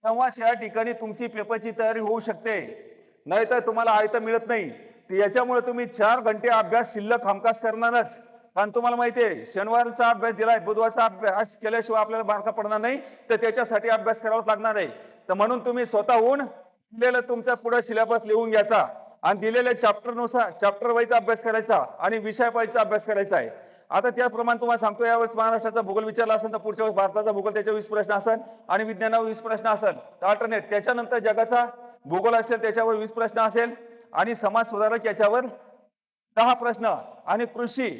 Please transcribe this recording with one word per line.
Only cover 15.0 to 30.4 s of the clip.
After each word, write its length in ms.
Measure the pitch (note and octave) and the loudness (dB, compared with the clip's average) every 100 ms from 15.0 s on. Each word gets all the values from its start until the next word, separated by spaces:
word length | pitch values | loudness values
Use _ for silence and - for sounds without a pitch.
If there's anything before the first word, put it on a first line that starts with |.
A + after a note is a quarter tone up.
| - - - | -20 -20 -6
तर 40 | |
म्हणून 320 | F#3 G#3+ A#3+ A#3+ | 0 0 0 -2
तुम्ही 200 | A#3+ A#3+ | -2 0
स्वतःहून 560 | G#3 G#3 A#3 A#3 C#4 | 0 4 4 4 2
दिलेलं 800 | B3+ - - _ _ A3 B3 B3 A#3+ | -2 -10 -20 _ _ 0 2 2 -2
तुमचा 240 | A#3+ B3+ | -4 -2
पुढे 280 | A#3+ A#3 A#3+ | -2 0 0
सिलेबस 440 | A#3 A3 A3+ A3+ G#3+ | 0 0 2 0 2
लिहून 240 | A3 A3+ | 0 4
घ्यायचा 360 | A3 G#3 A3 C#3 - - - | 2 4 2 2 -4 -20 -4
आणि 160 | F3 G3 | -2 0
दिलेल्या 380 | A3 A#3+ B3 A#3+ | 0 2 2 2
चॅप्टरनुसार, 720 | G#3+ G#3 A3+ A#3+ A#3 B3 G#3+ - | 2 0 -4 -6 -2 0 0 0
चॅप्टर 300 | G3+ G3+ A#3+ | 0 0 0
वाईज 220 | A#3 A#3 | 2 4
अभ्यास 300 | A#3 G#3 A3+ | 2 2 -2
करायचा 400 | A#3 A3 A3 G3 B2 - | 0 -2 2 2 2 -2
आणि 180 | F3+ A3 | -2 -2
विषय 320 | G#3+ G#3+ A#3+ | -4 0 0
वाईज 240 | A#3 A3 A#3 | 2 0 0
अभ्यास 280 | G#3+ G#3+ G#3+ | 2 0 0
करायचा 320 | G3+ G3 F3 | -2 0 0
आहे. 120 | A#2 - - - _ | -2 -12 -20 -20 _
आता 200 | F#3+ A#3+ | 0 0
त्याप्रमाणे 500 | A#3 B3 A3 A#3 A#3 | 0 -2 0 -2 0
तुम्हाला 180 | A#3+ A#3 | 0 0
सांगतो, 260 | A3+ G#3 A#3 | 0 0 2
यावेळेस 300 | A#3 A#3 A3+ | 2 0 0
महाराष्ट्राचा 460 | A3 A3+ A3+ G#3+ | 0 0 0 -2
भूगोल 220 | G3 G3 | -2 -2
विचारला 300 | A3 A3+ A3 | -2 -2 0
असेल 180 | G#3+ A3 | 0 0
तर 60 | G#3+ | -6
पुढच्या 280 | G#3+ G#3 A3 | -6 -2 -2
वेळेस 100 | G3 | 0
भारताचा 360 | G3 G3+ G#3+ | 0 0 -2
भूगोल, 220 | G3+ G3+ | -2 -2
त्याच्यावर 220 | G#3 G#3 G#3+ | -2 -2 -4
वीस 120 | G#3 | -2
प्रश्न 260 | G#3+ F#3+ | -4 -2
असेल 240 | G3+ G#3+ A3+ - - - | -2 0 -2 -4 -20 -4
आणि 140 | F#3+ | -2
विज्ञानावर 420 | A3 G3+ A3 A3+ A3+ | -2 -4 0 0 0
वीस 160 | A3 | -6
प्रश्न 260 | A3+ A3 A3 | -6 -2 0
असेल, 300 | G#3 G#3+ E3+ - _ | 0 0 -2 -14 _
तर 40 | F#3 | 0
अल्टरनेट. 440 | G#3 | 0